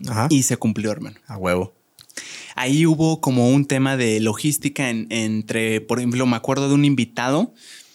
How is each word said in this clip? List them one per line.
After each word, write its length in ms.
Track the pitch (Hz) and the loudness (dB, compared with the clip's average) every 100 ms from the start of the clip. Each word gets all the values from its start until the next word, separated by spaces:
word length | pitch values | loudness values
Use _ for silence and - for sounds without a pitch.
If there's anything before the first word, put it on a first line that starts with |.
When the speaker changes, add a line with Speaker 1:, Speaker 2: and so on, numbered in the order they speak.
| - | -6
Speaker 1:
Ajá. 200 | 110 131 | -2 2
Speaker 2:
y 140 | 143 | 2
se 160 | 127 123 | 2 0
cumplió, 340 | 113 107 107 | -2 -2 -4
hermano. 240 | 104 104 - - | -6 -10 -16 -16
Speaker 1:
A 120 | 104 | -6
huevo. 360 | 92 90 92 _ _ _ - - - - - | -2 0 -2 _ _ _ -20 -18 -16 -16 -12
Speaker 2:
Ahí 300 | - 127 143 | -6 0 4
hubo 380 | 165 156 160 160 | 4 4 2 2
como 260 | 156 127 120 | 0 2 4
un 160 | 139 | 4
tema 320 | 139 135 135 135 | 2 0 0 0
de 240 | 117 107 | 0 2
logística 720 | 110 107 151 143 143 143 135 | 0 0 -2 -2 -4 -4 -4
en, 160 | 113 - | -4 -4
entre, 720 | 113 110 110 107 113 110 110 | -4 -2 -4 -4 -2 0 -2
por 180 | 110 120 | -2 -2
ejemplo, 280 | 123 123 127 | 0 0 0
me 100 | 117 | 0
acuerdo 320 | - 135 139 | 0 -2 2
de 60 | |
un 100 | 143 | 2
invitado, 680 | 143 131 113 - 123 147 247 - - - - | 4 2 -2 -2 -2 0 -2 -6 -20 -20 -20